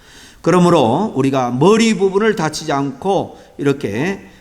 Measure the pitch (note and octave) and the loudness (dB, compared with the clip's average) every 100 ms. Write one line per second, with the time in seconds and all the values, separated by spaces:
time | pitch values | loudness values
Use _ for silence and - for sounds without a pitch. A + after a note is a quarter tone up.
0 | - - - - E3+ F3+ F3 E3+ A#2 C#3 | -20 -20 -20 -6 0 4 4 4 4 0
1 | G#3+ C3 C3+ C#3 A#2+ B2 E3+ A3 A3+ G#3+ | -2 -2 -2 0 -2 0 2 4 2 2
2 | G3 F#3+ A3 G3+ D#3 D#3 D#3 C#3+ C#3+ B2+ | 0 2 0 0 -4 -6 -4 -4 -4 -6
3 | F#3+ F#3 A#2 - - - C#3+ C#3 A2+ G#2 | -4 -2 -4 -10 -20 -4 -2 -2 -4 -4
4 | E3+ G3+ - - | -4 -6 -12 -20